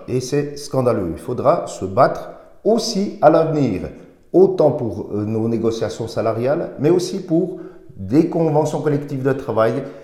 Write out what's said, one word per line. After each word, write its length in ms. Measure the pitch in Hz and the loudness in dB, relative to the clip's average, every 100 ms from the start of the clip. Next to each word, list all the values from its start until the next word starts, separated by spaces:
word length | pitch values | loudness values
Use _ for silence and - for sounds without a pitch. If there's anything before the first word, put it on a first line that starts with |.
| - | -4
Et 120 | 127 | -4
c'est 380 | 127 147 143 - | -2 -2 -2 -8
scandaleux. 540 | - 135 123 113 90 | -4 0 2 2 -2
Il 80 | 82 | -6
faudra 460 | - 117 117 170 - | -6 0 2 2 -2
se 180 | - 95 | -8 -4
battre 460 | 95 156 - - - - - 190 | 4 4 4 -10 -16 -20 -4 0
aussi 520 | 226 - 190 208 - | 0 0 -4 -4 4
à 80 | 147 | 4
l'avenir, 540 | 165 151 151 131 92 82 - - _ _ | 6 2 0 0 -2 -6 -12 -20 _ _
autant 380 | 170 190 - 156 | 4 4 6 2
pour, 360 | - 117 98 - | 2 -4 -6 -6
euh, 100 | 104 | -4
nos 240 | 104 110 113 | -2 -2 -2
négociations 640 | 113 113 113 107 - 113 | 0 0 -2 -4 -6 -6
salariales, 640 | - 110 110 123 160 - - | -2 -2 0 0 -2 -4 -2
mais 100 | 139 | 2
aussi 320 | 180 - 196 | 2 0 -6
pour 380 | - 160 180 - - - - - | -2 0 0 -6 -14 -18 -20 -14
des 320 | 95 131 170 | 0 2 2
conventions 540 | 175 165 147 151 160 | 2 2 2 0 0
collectives 420 | 143 143 143 139 | 0 -2 -2 -2
de 100 | 131 | -2
travail 500 | 135 - 110 113 127 135 - | -2 -2 2 2 2 -6 -12